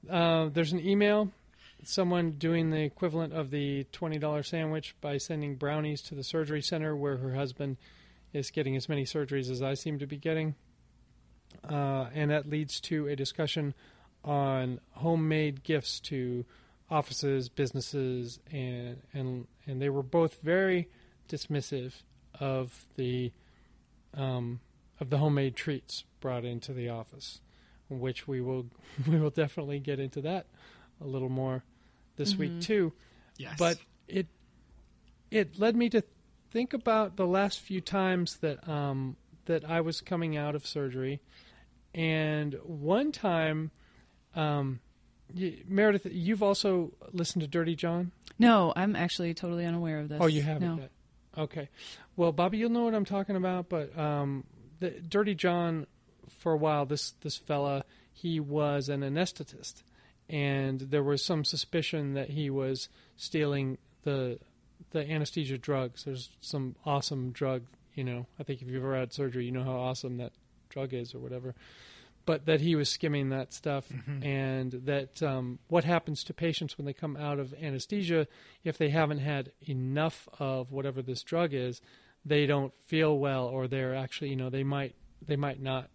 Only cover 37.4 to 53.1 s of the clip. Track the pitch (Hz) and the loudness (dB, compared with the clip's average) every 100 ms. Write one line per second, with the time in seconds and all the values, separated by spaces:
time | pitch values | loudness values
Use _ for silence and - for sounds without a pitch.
37.4 | 202 - - 185 - 196 190 185 170 - | 2 -2 -4 -6 -2 2 2 2 0 0
38.4 | 160 139 - 147 143 135 131 - _ - | -2 -4 -4 -2 0 -2 -4 -8 _ -18
39.4 | - 165 156 165 160 160 - 175 165 151 | -2 -2 2 0 0 -4 -4 -2 0 0
40.4 | 147 147 - 151 139 127 131 143 - - | -2 -2 -4 -4 -4 -2 -4 -4 -8 -20
41.4 | - - - - _ 165 165 160 156 151 | -20 -20 -20 -20 _ -2 0 2 0 0
42.4 | 147 135 160 156 147 202 294 294 208 165 | -2 -4 -8 -4 2 4 4 0 2 4
43.4 | 160 156 160 - - - - _ _ - | 2 0 -2 -8 -20 -20 -20 _ _ -2
44.4 | 151 147 135 127 - _ _ _ - 175 | 0 2 0 -4 -10 _ _ _ -12 -4
45.4 | 185 - - 196 214 202 196 180 170 214 | -4 -4 0 6 6 6 0 -2 2 4
46.4 | 202 196 202 185 170 - - 180 170 - | 4 4 4 4 2 -6 -8 -2 0 0
47.4 | 151 170 165 160 170 170 175 - - - | 0 0 0 0 0 0 -2 -6 -20 8
48.4 | 233 220 170 - 196 175 175 - 170 165 | 10 10 6 4 0 2 0 0 -2 -2
49.4 | 180 170 170 170 170 156 151 151 165 151 | -4 -2 0 0 -2 -2 -4 2 4 4
50.4 | 147 151 175 165 135 _ _ _ _ - | 2 0 0 -2 -6 _ _ _ _ -6
51.4 | 156 165 143 - - - - - 170 151 | -4 -4 -10 -12 -16 -16 -14 2 2 4
52.4 | 175 214 233 233 233 220 196 | 2 4 2 2 4 2 2